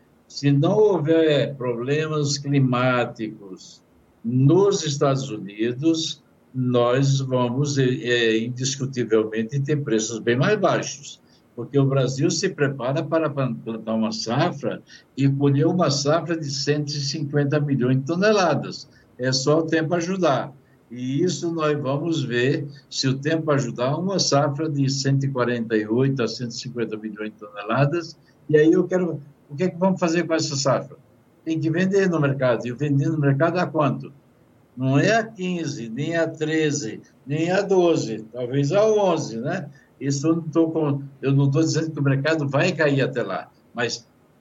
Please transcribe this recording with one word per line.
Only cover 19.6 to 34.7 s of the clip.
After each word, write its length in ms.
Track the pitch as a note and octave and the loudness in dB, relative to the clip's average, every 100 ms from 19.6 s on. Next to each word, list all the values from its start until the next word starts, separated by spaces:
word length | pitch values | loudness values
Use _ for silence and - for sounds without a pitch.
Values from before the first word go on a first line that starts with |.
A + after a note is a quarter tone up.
tempo 300 | D#3+ D#3+ D3+ | 2 0 0
ajudar. 600 | E3+ E3+ F#3+ E3 B2 G2 - _ _ - | -2 -2 0 2 0 -2 -12 _ _ -18
E 340 | A#2+ B2+ C#3+ | -10 -4 0
isso 280 | F3+ - E3+ | 0 -2 -4
nós 280 | E3 D3+ C#3+ | -2 0 0
vamos 440 | B2+ C#3+ E3+ D#3 | -2 -2 -2 -2
ver, 440 | A#2 A#2+ B2+ D#3+ - - - | -2 0 2 0 -4 -12 -14
se 180 | - C3+ | -4 -2
o 100 | C#3 | -2
tempo 340 | C#3+ D#3+ D#3 | -2 -2 0
ajudar, 460 | C3+ A#2+ A#2 B2+ D#3 | 0 0 -2 -2 -2
uma 220 | F#3 F#3+ | -2 -2
safra 500 | - C#3 D3 C#3 D#3 | 2 2 0 -2 -4
de 200 | C#3+ C3+ | 0 0
cento 360 | C3+ C3+ C3+ C#3 | 0 0 0 0
e 40 | |
quarenta 460 | B2+ A#2+ A#2+ A2+ A2 | 0 0 -2 0 0
e 120 | G#2+ | 0
oito 340 | A2+ C3+ C3+ | 2 2 0
a 40 | A2+ | -2
cento 240 | - B2 | -4 -10
e 40 | - | -10
cinquenta 400 | A2+ A#2+ A2 G#2+ | -10 -6 -6 -6
milhões 340 | A2 G2+ G#2+ | -10 -10 -10
de 80 | - | -12
toneladas. 800 | G#2 G2+ G#2 A#2+ C#3+ E3+ D#3+ - _ _ - | -18 -12 -4 0 0 0 -6 -14 _ _ 2
E 100 | D3+ | 4
aí 140 | D#3+ | 6
eu 120 | F#3 | 4
quero, 360 | - F#3 F3 C#3+ - _ - | 2 0 -2 -6 -12 _ -14
o 60 | C#3+ | -4
que 80 | |
é 60 | F#3 | -4
que 80 | F3 | 0
vamos 220 | F#3+ F3+ | 0 2
fazer 280 | F3 E3+ E3 | 0 0 0
com 80 | D#3+ | 0
essa 200 | C3+ C#3 | -2 -2
safra? 420 | C3+ A#2 - - _ _ _ _ | 0 0 -2 -16 _ _ _ _
Tem 160 | D#3+ D#3 | -6 -2
que 100 | D#3 | 0
vender 360 | E3 F#3+ G3 F#3+ | 0 2 2 2
no 100 | D#3+ | 2
mercado. 480 | C#3+ C3 B2+ A2+ B2 | 0 2 0 0 -2
E 40 | |
vender 380 | A#2+ D3 C#3 D#3+ | -4 0 2 2
no 100 | D#3+ | 2
mercado 380 | C#3+ C#3 E3 F3 | 2 2 2 0
a 80 | D#3+ | -2
quanto? 480 | D3+ C#3+ B2+ - - _ _ _ _ _ | 0 0 -2 -8 -18 _ _ _ _ _